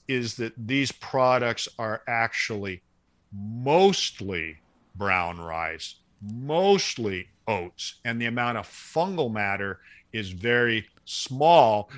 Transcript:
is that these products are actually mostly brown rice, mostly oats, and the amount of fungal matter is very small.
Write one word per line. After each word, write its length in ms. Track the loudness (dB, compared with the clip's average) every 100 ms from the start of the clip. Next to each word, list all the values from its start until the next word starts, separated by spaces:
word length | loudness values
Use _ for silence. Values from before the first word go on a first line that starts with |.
| -4
is 260 | -2 -2
that 180 | -4 -8 -6
these 340 | -2 0 0
products 760 | -4 -4 2 4 4 2 -2 -6 -6
are 240 | -6 -4 -2
actually 760 | 0 0 -2 -4 -4 -6 -8 _ _ _ _ _
mostly 1200 | -12 -8 -6 2 6 6 4 -4 -6 -6 -4 -6 -10 _ _ _ -4
brown 420 | 0 2 0 -4
rice, 580 | -6 -6 -6 -6 -12 -16 _ _
mostly 1080 | -12 -10 -2 2 4 4 2 -4 -4 -4 -8 _ -4
oats, 500 | -2 -4 -10 -12 -8
and 160 | -6 -2
the 60 | -2
amount 320 | 0 -2 -2
of 80 | -6
fungal 640 | -14 -6 -2 -2 0 -2
matter 480 | 0 -2 -2 -4 -6 -14 -20 _
is 180 | -8 -8
very 560 | -4 0 2 4 0 -4 _
small. 880 | -12 -8 -6 0 6 8 8 4 -2